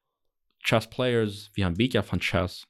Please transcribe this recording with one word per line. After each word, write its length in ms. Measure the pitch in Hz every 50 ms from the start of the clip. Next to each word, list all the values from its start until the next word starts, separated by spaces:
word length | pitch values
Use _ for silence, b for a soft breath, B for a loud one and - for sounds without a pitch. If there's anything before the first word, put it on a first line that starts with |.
| _ _ _ _ _ _ _ _ _ _ _ _ -
Chess 260 | - 127 113 - -
Players, 640 | - - 127 127 120 117 113 107 98 101 - - -
wir 100 | 107 98
haben 80 | 90 82
Bücher 280 | 92 120 131 - 107 98
von 180 | - 101 90
Chess. 460 | - - - 87 90 - - - -